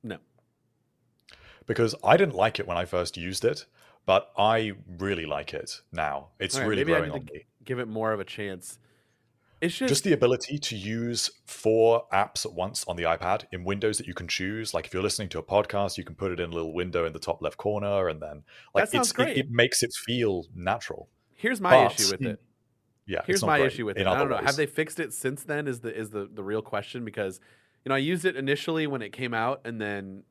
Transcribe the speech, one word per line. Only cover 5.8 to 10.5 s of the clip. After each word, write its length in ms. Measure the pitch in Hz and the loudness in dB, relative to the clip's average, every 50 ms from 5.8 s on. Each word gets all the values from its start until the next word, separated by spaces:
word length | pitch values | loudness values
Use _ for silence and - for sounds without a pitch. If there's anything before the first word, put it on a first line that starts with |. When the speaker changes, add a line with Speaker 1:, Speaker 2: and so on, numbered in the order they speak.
| _ _ | _ _
Speaker 2:
now. 380 | - 82 80 76 69 69 71 - _ _ | -6 -4 -2 -2 -2 -6 -8 -12 _ _
It's 160 | 98 92 - | -4 -4 -2
Speaker 1:
All 60 | 135 | -2
right, 60 | 127 107 | 0 0
Speaker 2:
really 140 | 107 110 139 | 0 0 2
Speaker 1:
maybe 100 | 160 165 | 2 2
I 40 | - | 2
Speaker 2:
growing 140 | - - | 2 -2
Speaker 1:
need 80 | 78 78 | -4 -8
Speaker 2:
on 60 | - - | -10 -10
Speaker 1:
to 60 | - | -14
Speaker 2:
me. 120 | 76 - _ _ _ - | -16 -16 _ _ _ -8
Speaker 1:
give 160 | - 131 123 | -8 -6 -6
it 80 | 123 113 | -4 -6
more 260 | 110 110 110 110 110 | -4 -2 0 0 0
of 60 | 101 | -2
a 40 | 95 | -4
chance. 540 | - - - 104 101 95 90 - - - - _ _ _ _ _ _ _ _ _ _ _ _ _ _ _ _ | -8 -8 -8 -8 -8 -8 -10 -12 -16 -18 -20 _ _ _ _ _ _ _ _ _ _ _ _ _ _ _ _
It's 140 | - 175 170 | -4 -4 -2
just 140 | - 262 254 | -2 0 2
Speaker 2:
Just 140 | - - - | 2 2 4
the 100 | 208 160 | 2 4
ability 440 | 117 123 123 127 123 - - | 4 6 4 4 2 -2 -6